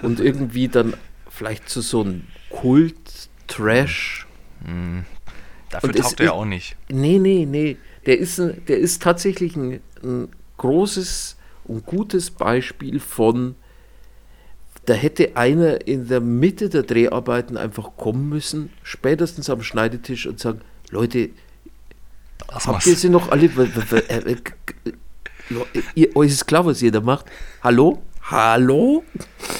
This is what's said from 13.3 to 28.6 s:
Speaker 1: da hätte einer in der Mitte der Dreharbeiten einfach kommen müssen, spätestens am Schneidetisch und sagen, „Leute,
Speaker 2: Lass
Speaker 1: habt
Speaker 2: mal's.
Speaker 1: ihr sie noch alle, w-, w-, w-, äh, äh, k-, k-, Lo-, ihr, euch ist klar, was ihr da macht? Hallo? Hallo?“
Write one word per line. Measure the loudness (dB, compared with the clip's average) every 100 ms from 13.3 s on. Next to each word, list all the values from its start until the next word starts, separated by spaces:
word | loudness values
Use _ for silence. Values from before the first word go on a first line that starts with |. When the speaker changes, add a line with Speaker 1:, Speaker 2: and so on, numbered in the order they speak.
| 4 -2 -6 -20 -20 -20 -20 -20 -20 -20 -20 -20 -18 -18 -4 0
Speaker 1:
da |
hätte | 2 2 2 2 2
einer | 2 4 4 2 -2
in | -4 0
der | 0
Mitte | 2 4 2 2 0
der | 0
Dreharbeiten | 2 2 2 2 0 -2 -2 -6
einfach | -6 -8 -12 -6
kommen | -4 -2 -2
müssen, | -4 -4 -8 -8 -14
spätestens | -16 -2 0 2 0 -2 -4
am | -4
Schneidetisch | -2 0 0 -2 -8 -8 -8
und | -6
sagen, | -6 -6 -12 -20 -8
„Leute, | -2 0 0 -2 -6 -20 -20 -20 -20 -20 -20 -20 -18 -18 -16 -12
Speaker 2:
Lass | -6 -4
Speaker 1:
habt |
Speaker 2:
mal's. | 2 4
Speaker 1:
ihr | 6
sie | 6
noch | 4 4
alle, | 6 6 6
w-, | 2
w-, | 0 0
w-, | 0 0
äh, | -2 -2
äh, |
k-, | -4 -8 -12 -14
k-, | -10 -12 -12 -14 -16 -16 -16 -8
Lo-, | -8 -4 -4 -2
ihr, | 0 2 2
euch | 2
ist | 0 0
klar, | 0 2
was | 0
ihr | 2
da | 2
macht? | 0 -2 -6 -16 -16 -4
Hallo? | 2 6 6 2 -6 -10
Hallo?“ | -2 2 4 4